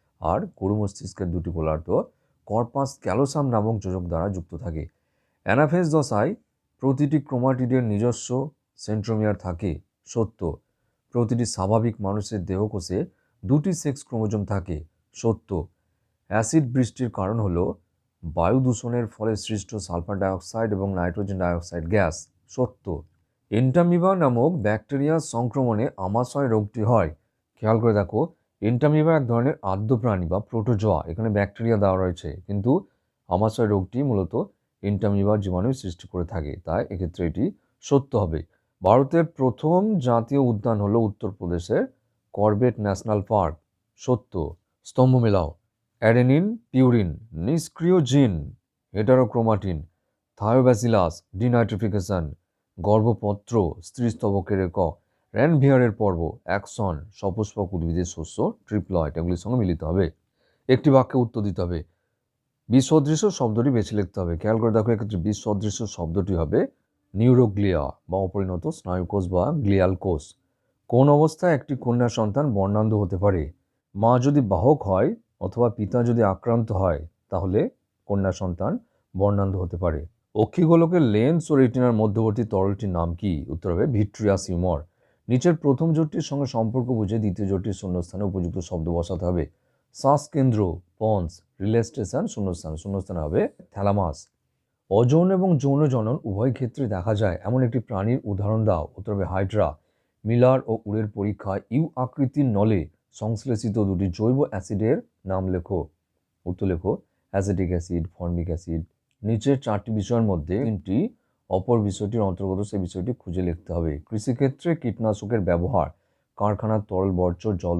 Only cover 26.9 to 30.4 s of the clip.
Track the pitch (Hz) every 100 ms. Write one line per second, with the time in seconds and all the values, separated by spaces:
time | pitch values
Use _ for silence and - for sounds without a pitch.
26.9 | 117 82 76 _ _ _ _ 110 113 113
27.9 | 104 98 107 165 _ _ _ 104 123 147
28.9 | 151 156 160 120 117 127 - 98 95 110
29.9 | 123 120 95 87 92